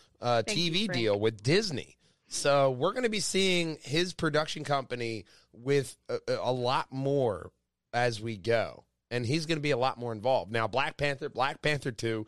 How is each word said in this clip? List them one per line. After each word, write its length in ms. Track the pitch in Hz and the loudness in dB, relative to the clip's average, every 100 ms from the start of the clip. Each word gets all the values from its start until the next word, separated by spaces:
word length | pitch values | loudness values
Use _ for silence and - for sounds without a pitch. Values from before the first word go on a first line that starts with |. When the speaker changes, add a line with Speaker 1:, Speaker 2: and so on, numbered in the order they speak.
| _ _ | _ _
Speaker 1:
uh, 220 | 120 120 | 2 2
Speaker 2:
Thank 160 | 113 202 | 2 0
you, 60 | |
Speaker 1:
T 60 | 170 | 0
V 160 | 170 214 | 0 0
Speaker 2:
Frank. 120 | 127 | 0
Speaker 1:
deal 220 | 110 101 | 2 4
with 220 | 110 110 | 2 0
Disney. 540 | 107 185 214 123 - _ _ _ _ | 2 2 2 -4 -8 _ _ _ _
So 420 | - 143 143 135 | -2 2 4 4
we're 200 | 123 165 | 4 0
gonna 160 | 254 247 | 0 0
be 120 | 214 | 0
seeing 580 | - 190 190 180 165 147 | 0 2 4 4 0 -4
his 300 | - 151 185 | -2 0 0
production 500 | - 160 151 160 156 | -2 0 0 -2 -4
company 600 | 143 139 127 120 117 110 - _ _ | -2 -2 -2 -4 -4 -6 -10 _ _
with 440 | 110 123 143 127 - - | -10 0 0 0 -8 -8
a, 100 | 120 - | -6 -2
a, 60 | 127 | -2
a 100 | 104 | 0
lot 400 | 131 123 147 - | 0 0 0 -2
more 580 | 131 135 143 123 87 85 - _ _ _ | -4 0 2 2 0 -8 -18 _ _ _
as 280 | 120 123 107 | 0 0 0
we 160 | 113 104 | -6 -6
go. 480 | 87 117 87 58 _ _ _ | 0 2 0 -6 _ _ _
And 140 | 123 | -4
he's 220 | 117 160 156 | 0 -2 0
gonna 140 | 156 | -2
be 100 | 147 | 0
a 80 | 127 | 2
lot 180 | 131 113 | 0 0
more 140 | 120 | -6
involved. 400 | 110 117 127 92 | -2 0 0 0
Now, 140 | 117 110 | -2 0
Black 320 | 120 151 - | 0 -2 -2
Panther, 320 | 143 135 147 | -2 -2 -6
Black 320 | 113 135 160 | -2 -2 0
Panther 280 | 147 147 135 | -2 0 -2
Two, 340 | 113 117 113 | -4 -4 -4